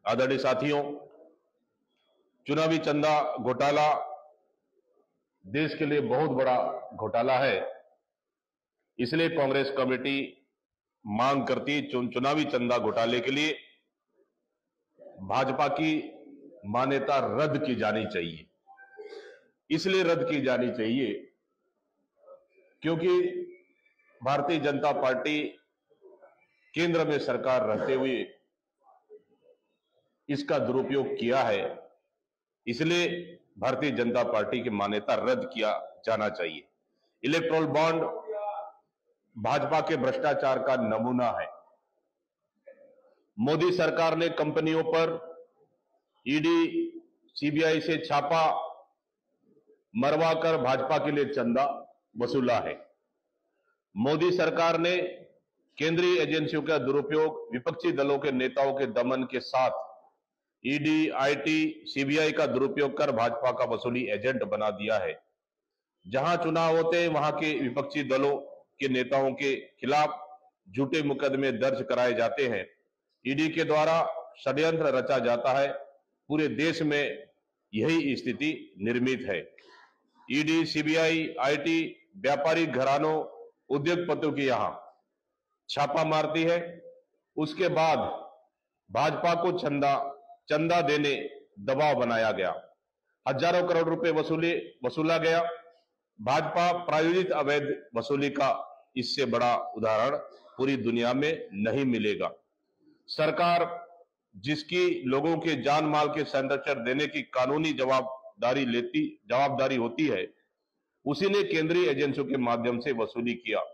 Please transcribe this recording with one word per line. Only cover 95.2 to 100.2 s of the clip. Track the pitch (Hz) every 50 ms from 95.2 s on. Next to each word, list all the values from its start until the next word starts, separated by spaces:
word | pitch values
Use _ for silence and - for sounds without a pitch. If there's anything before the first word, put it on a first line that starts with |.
| 156 160 165 170 170 - - - - - - _ _ _ _ _ _ _ _ -
भाजपा | 107 120 135 156 156 156 160 175 175 175 175 175 175
प्रायोजित | 156 147 156 160 165 175 190 180 185
अवैध | 160 151 143 139 147 143 139 139 147 - - - -
वसूली | 113 110 - 143 139 143 143
का | 143 143 139 131 117 - - - - - _ _ _
इससे | 131 120 - - 143 135
बड़ा | 120 117 117 120 123 120
उदाहरण | - - - - 110 107 110 110 107 117 135 147 143